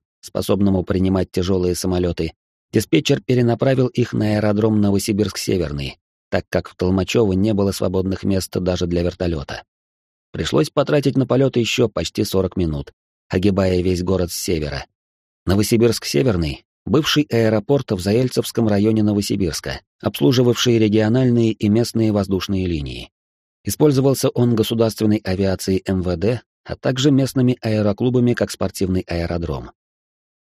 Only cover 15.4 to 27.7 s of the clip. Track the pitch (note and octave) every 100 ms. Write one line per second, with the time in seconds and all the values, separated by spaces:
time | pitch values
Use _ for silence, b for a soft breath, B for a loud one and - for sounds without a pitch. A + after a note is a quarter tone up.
15.4 | - F#2+ G#2 A#2 A#2 A2 - C#3+ C3 F2+
16.4 | E2 C3 _ _ - D3+ D3+ D3+ D3 A#2
17.4 | A2+ A2 - C#3+ B2+ G2+ F#2 A2 B2+ -
18.4 | - - A2+ G2+ G#2+ A2 G#2 G#2 G2+ G#2
19.4 | F2+ C#2+ - C2+ - _ G#2 - C#3+ B2+
20.4 | B2 A2+ B2 A#2 A2 G#2+ G#2+ B2 B2+ A#2+
21.4 | A2+ A2 G#2+ G#2+ A#2 A2+ A2 G#2 F#2+ F#2+
22.4 | - G2 F#2 E2 C2+ A#1+ A1+ _ _ _
23.4 | _ _ - - D3+ C3+ C3+ C3 C3 -
24.4 | B2 A2+ A2 A#2 A2+ - A2 G#2+ - F#2
25.4 | G2 F#2 - F#2+ - F#2+ F2+ F2 G2 B2
26.4 | - _ - - C3+ B2+ C#3+ C3+ C3 C3+
27.4 | B2 B2+ A2+